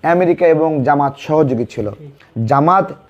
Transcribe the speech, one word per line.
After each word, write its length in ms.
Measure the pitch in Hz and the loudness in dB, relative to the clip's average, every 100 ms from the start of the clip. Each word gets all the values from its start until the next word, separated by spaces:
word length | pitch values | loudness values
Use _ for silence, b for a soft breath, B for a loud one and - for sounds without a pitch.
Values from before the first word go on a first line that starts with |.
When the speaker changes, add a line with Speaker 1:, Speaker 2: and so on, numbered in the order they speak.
Speaker 1:
আমেরিকা 440 | 151 170 185 170 175 | 0 0 0 2 2
এবং 380 | 156 160 151 | 2 0 -2
জামাত 300 | 127 143 143 139 | 0 0 0 -6
সহযোগী 480 | - 156 147 123 117 | -2 0 0 0 -4
ছিল। 200 | - 104 | -6 -8
Speaker 2:
ঠিক। 560 | 101 147 - _ - 113 | -10 -20 -20 _ -6 0
Speaker 1:
জামাত 400 | 139 151 185 190 - _ | 2 4 2 0 -8 _